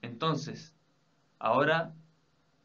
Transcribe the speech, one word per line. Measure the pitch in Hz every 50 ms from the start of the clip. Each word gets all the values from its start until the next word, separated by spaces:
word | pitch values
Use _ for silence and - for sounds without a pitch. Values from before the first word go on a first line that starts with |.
Entonces, | - 120 120 - 160 160 156 123 - - - - - - _ _ _ _ _ _ _ _ _ _ _ _ _ _
ahora | 113 110 117 127 143 151 160 165 170 - - - - _ _ _ _ _ _ _ _ _ _ _ _